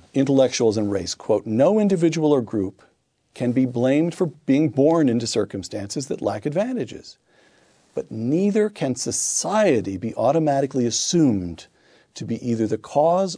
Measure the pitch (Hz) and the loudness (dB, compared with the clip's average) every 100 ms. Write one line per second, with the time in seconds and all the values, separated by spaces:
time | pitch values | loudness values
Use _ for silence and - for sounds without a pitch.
0 | - 135 135 135 127 - 117 107 104 98 | -6 0 2 4 4 4 2 2 0 -2
1 | 90 - - 107 113 110 147 214 208 185 | -4 -8 -2 -2 0 2 4 4 2 2
2 | 165 160 151 143 110 110 95 - _ _ | 0 2 2 2 0 -4 -4 -8 _ _
3 | _ _ _ - 123 123 127 120 127 143 | _ _ _ -6 -2 0 0 0 2 2
4 | 170 - 170 - - 139 156 123 143 165 | 0 -2 -4 -4 0 2 2 2 4 4
5 | 139 117 117 117 101 101 90 104 101 - | 2 0 -2 -2 -4 -6 -10 -10 -8 -8
6 | 131 - 104 104 143 151 240 254 123 - | -6 -6 -4 -4 -4 -4 -4 -4 -8 -10
7 | - - _ _ _ _ _ _ _ - | -18 -20 _ _ _ _ _ _ _ -10
8 | - 110 113 160 202 208 208 - 135 123 | -8 -6 -2 0 2 2 0 -2 -4 -4
9 | - 120 - - 165 208 208 123 95 95 | -4 -4 -4 -4 -2 2 4 2 0 -6
10 | 110 - 113 160 156 139 139 135 120 110 | -6 -2 2 2 2 2 0 0 0 -2
11 | - 175 151 101 87 82 - _ _ _ | 0 4 4 2 -2 -10 -16 _ _ _
12 | _ - 110 113 127 113 110 107 - 143 | _ -12 -8 -6 -2 -2 0 -2 -4 0
13 | 156 180 190 | 2 2 -2